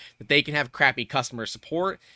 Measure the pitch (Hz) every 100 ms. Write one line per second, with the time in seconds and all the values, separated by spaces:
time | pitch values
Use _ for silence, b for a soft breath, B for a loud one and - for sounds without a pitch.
0 | B B 107 147 147 147 131 - 139 123
1 | 117 139 120 120 110 - - 160 185 -
2 | b